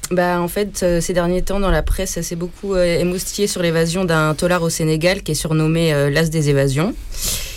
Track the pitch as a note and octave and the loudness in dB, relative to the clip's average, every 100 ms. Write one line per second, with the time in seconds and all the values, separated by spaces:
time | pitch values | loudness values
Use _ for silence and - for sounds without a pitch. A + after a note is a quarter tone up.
0 | - F3+ F3 F3 F3 G3 G#3 - F3+ E3+ | -4 0 2 2 0 -2 -4 0 0 2
1 | E3 F3+ E3+ F3+ F3+ G3 F#3+ D#3+ D3+ - | 0 0 0 0 0 0 2 2 2 -2
2 | F#3 F3 E3 E3+ F3 - G3+ F#3+ F3 E3 | -2 -4 -6 -6 -8 -8 -4 2 2 2
3 | F3 F3+ - - G3+ F#3 E3+ E3 E3 F3+ | 0 -2 -6 -2 -2 0 0 2 0 0
4 | F#3 D#3+ D#3 D3 F3 F3+ E3 - D#3 D#3 | 0 2 2 2 2 2 0 0 0 2
5 | E3+ G3+ F3+ D3+ D#3 D#3+ D#3 E3 E3 D3 | 2 0 -2 -4 0 0 2 2 2 2
6 | C#3+ D3 E3 D#3+ D3 C#3 C#3 C3+ F#3+ D#4 | 2 2 0 0 2 2 2 2 -2 -2
7 | - - - - - | -8 -6 -4 -4 -6